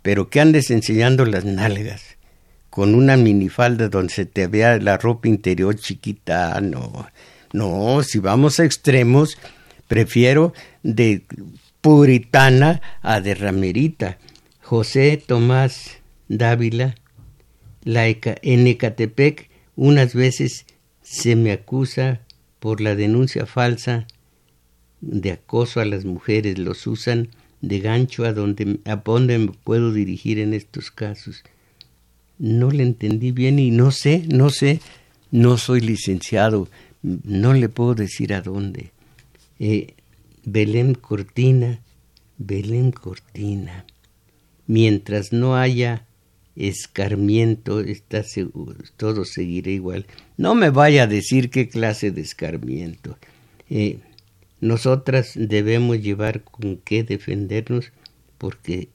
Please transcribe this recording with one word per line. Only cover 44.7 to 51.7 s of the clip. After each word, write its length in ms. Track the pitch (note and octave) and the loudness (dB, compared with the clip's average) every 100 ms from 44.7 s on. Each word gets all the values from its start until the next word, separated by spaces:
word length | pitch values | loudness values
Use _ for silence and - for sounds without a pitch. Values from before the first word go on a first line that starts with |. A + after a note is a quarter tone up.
| A2+ A2+ G2+ G2+ G#2 G2+ | 2 4 2 -2 -6 -4
no 240 | A#2+ B2+ B2+ | -2 0 0
haya 480 | C3 B2 A#2+ A#2 _ _ _ _ _ - | 0 0 -4 -6 _ _ _ _ _ -8
escarmiento, 1300 | G2+ F#2 - - G2+ G2+ G2+ A2 A2+ A2 - G#2+ | -8 -8 -12 -6 -4 -2 0 2 0 -2 -4 -6
está 420 | G2 G2+ _ G#2+ | -6 -12 _ -8
seguro, 540 | G2+ G2+ F2+ - C#2 G2 - _ | -8 -10 -10 -10 -16 -18 -20 _
todo 300 | G#2+ A2 F2+ | -6 -6 -8
seguirá 460 | - F2+ F2 F2+ | -10 -8 -8 -6
igual. 340 | G2 F2+ F2+ - - _ - | -8 -8 -10 -12 -20 _ -4
No 180 | - A#3 | 0 2
me 140 | F3 | 4
vaya 340 | C3+ D3 C#3+ | 4 6 6
a 40 | A#2 | 4
decir 420 | G#2 - C3 B2 | 0 0 0 0
qué 180 | C3 | -4
clase 440 | A2+ | -4